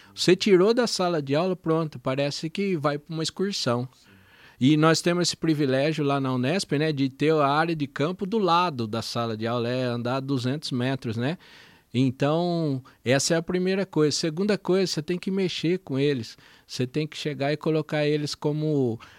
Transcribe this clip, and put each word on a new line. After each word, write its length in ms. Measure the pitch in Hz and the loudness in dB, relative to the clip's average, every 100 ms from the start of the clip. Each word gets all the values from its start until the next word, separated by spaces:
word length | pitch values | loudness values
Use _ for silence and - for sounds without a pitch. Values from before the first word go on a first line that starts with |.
| - | -20
Você 200 | - - | -4 4
tirou 380 | 185 - 185 196 | 4 6 6 6
da 140 | 233 233 | 4 2
sala 340 | - 180 170 | 0 0 0
de 140 | 135 | 0
aula, 200 | 143 185 | 0 0
pronto, 440 | 180 165 160 160 127 | -2 0 0 0 -4
parece 500 | 135 135 143 - 160 | -4 -2 -2 -2 -8
que 260 | - 196 | -4 -2
vai 220 | 175 147 147 | 0 0 -2
pra 160 | - | -6
uma 100 | 160 | -6
excursão. 640 | 160 - 190 196 131 120 127 _ - - - - - - | -6 -4 -4 -2 -2 -2 -2 _ -20 -20 -20 -20 -20 0
E 160 | 127 151 | 4 6
nós 240 | 160 160 | 4 4
temos 260 | 175 175 170 | 2 0 0
esse 80 | - | -2
privilégio 680 | 165 151 143 131 147 160 | 0 0 2 2 0 0
lá 160 | 143 139 | 0 0
na 140 | 131 | 0
Unesp, 400 | 127 123 185 - 143 | 0 0 -2 -2 -2
né, 140 | 156 | 0
de 180 | 143 135 | 0 -2
ter 240 | 131 147 | 0 2
a 120 | 156 139 | 4 4
área 300 | 147 165 165 | 2 0 -2
de 100 | 139 | -4
campo 380 | - 160 185 | -2 -4 -2
do 140 | 196 226 | -4 0
lado 480 | 185 170 180 135 110 | 2 2 2 -2 -4
da 160 | 113 | -4
sala 340 | - 120 117 107 | -6 -4 -4 -4
de 100 | 113 | -2
aula, 220 | 120 117 | -2 -2
é 160 | 127 | -2
andar 360 | 127 120 120 131 | -2 -2 -2 -4
duzentos 500 | 135 139 123 147 - | -2 -2 -2 -4 -4
metros, 480 | 127 123 135 120 107 | -4 -2 -4 -4 -4
né? 180 | 127 175 - - - - _ | -4 -4 -10 -20 -20 -20 _
Então, 880 | 120 131 120 143 160 175 170 160 131 - - | 0 0 2 0 0 0 0 0 -2 -6 -10
essa 300 | - 135 - | 0 0 2
é 20 | 165 | 0
a 60 | |
primeira 420 | 170 180 185 190 | 0 -2 0 0
coisa. 320 | 196 156 151 135 | 0 2 2 2
Segunda 400 | 165 156 208 202 | -4 -2 -2 -2
coisa, 300 | - 185 180 | 2 0 2
você 160 | - | -2
tem 160 | 151 180 | -4 -4
que 120 | - | -2
mexer 480 | 190 185 - 160 180 | -2 -2 -2 -2 -2
com 180 | - 135 | -2 0
eles. 400 | 143 135 113 - - - - | 2 0 -4 -12 -20 -20 -14
Você 200 | - 127 | -6 -4
tem 200 | 151 151 | -2 -4
que 120 | - | -6
chegar 340 | 156 135 139 | -8 -4 -2
e 40 | 151 | -2
colocar 500 | 165 156 151 151 147 | 0 -2 0 0 0
eles 280 | 151 147 | 0 -2
como, 640 | - 151 151 156 147 123 113 - | -4 -4 -2 0 2 0 -2 -10